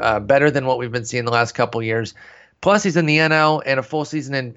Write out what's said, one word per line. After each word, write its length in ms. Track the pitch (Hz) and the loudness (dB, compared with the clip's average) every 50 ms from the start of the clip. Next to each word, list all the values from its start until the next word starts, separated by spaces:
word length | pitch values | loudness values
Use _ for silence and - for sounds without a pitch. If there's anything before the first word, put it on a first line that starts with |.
| 113 | -2
uh, 180 | 113 107 104 | 0 0 0
better 300 | 101 104 135 139 143 151 | 0 2 2 4 4 2
than 160 | 143 143 131 | 2 0 0
what 100 | 131 127 | -2 -2
we've 160 | 120 123 120 117 | -2 -4 -4 -6
been 140 | 123 113 | -6 -6
seeing 180 | - 127 123 117 | -6 -6 -4 -2
the 60 | 117 | 0
last 220 | 117 117 117 113 - | 0 0 0 0 0
couple 300 | - 123 120 - 117 113 | -2 -2 -2 -2 -4 -4
years. 300 | 110 110 113 113 - - - - - - - - _ _ _ | -2 -2 -2 -4 -6 -10 -16 -20 -20 -20 -20 -20 _ _ _
Plus, 220 | - 185 202 208 - | 0 2 2 2 2
he's 120 | 170 151 170 | 2 0 2
in 80 | 165 | 2
the 120 | 151 151 156 | 2 4 4
N 140 | 156 156 156 | 4 4 4
L 300 | 156 156 151 156 151 - | 4 4 4 2 0 0
and 160 | 135 135 131 | -2 -2 -2
a 20 | 127 | -2
full 220 | - - 156 147 | -4 -4 -6 -6
season 300 | - 156 156 131 135 139 | -4 -6 -8 -6 -4 -4
in, 200 | 135 127 123 120 | -6 -6 -6 -10